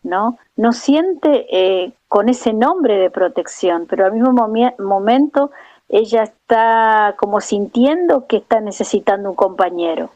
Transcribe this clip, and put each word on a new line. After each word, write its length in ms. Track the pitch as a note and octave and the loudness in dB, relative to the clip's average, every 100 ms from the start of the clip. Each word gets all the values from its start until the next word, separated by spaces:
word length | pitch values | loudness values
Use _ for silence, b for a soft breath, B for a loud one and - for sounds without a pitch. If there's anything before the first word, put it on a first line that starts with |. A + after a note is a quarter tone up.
¿no? 360 | - F#3 A3 A#3+ b | -4 -2 -4 -6 b
No 180 | - A#3 | -2 0
siente, 720 | A#3+ - D4 F4+ D#4+ D#4 C4+ B3 | 0 0 2 0 0 2 0 0
eh, 420 | F#3 F#3 F#3 F3+ _ _ | 0 2 0 -4 _ _
con 200 | G3 G#3+ | 0 0
ese 240 | B3 A#3+ | 0 -2
nombre 460 | A3 C4 F#4 C4 G3+ | 0 0 2 0 2
de 120 | F#3 | 0
protección, 760 | - F3+ F3+ E3+ - F#3 E3+ E3+ | 0 -2 -2 -8 -4 -2 -2 -4
pero 160 | F#3 | 0
al 80 | F#3+ | 0
mismo 200 | A3 B3+ | 2 2
momi-, 440 | B3 A3 A3 B3 B3 | 2 0 0 0 -2
momento 720 | G3 G3 G3+ B3+ D4 C#4+ C#4 B B B _ | -4 0 2 2 2 0 -2 B B B _
ella 360 | G#3 A3 A3+ | 0 2 0
está 920 | G#3+ _ - A3+ A3+ A3+ A3 A3 G#3 G3+ | -2 _ -2 2 4 4 4 4 2 0
como 240 | G#3 G3+ | -2 -2
sintiendo 840 | - G3+ G3+ A#3 C4 E4 F4 C#4 B3+ | -2 -4 -2 0 0 2 0 0 0
que 100 | - | -4
está 240 | - A3+ | 0 -2
necesitando 680 | G#3+ F#3+ G3+ G3+ G3+ G3 G3 | -2 -8 -4 -2 -2 -2 -4
un 40 | |
compañero 760 | F3+ F#3+ F#3 F3+ F3 E3+ E3 E3 | -2 -2 0 -2 -2 -4 -4 -8